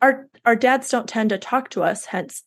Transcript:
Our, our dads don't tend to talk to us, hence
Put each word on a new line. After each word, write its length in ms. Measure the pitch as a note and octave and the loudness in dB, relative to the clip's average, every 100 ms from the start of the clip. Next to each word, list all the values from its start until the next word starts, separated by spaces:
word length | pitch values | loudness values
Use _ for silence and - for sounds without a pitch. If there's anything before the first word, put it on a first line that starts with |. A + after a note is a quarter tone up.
Our, 280 | C4 C4+ - _ | 2 2 -4 _
our 120 | A#3 A3+ | 0 2
dads 320 | B3 C4 - | 2 2 0
don't 200 | B3 A#3 | -4 -2
tend 220 | A3+ A3 | -2 -2
to 80 | G3 | -2
talk 320 | - C4 C4 | -2 -4 -2
to 120 | - | -2
us, 240 | F3 G#3 - | -2 -2 -6
hence 380 | F#3 - - | -8 -8 -12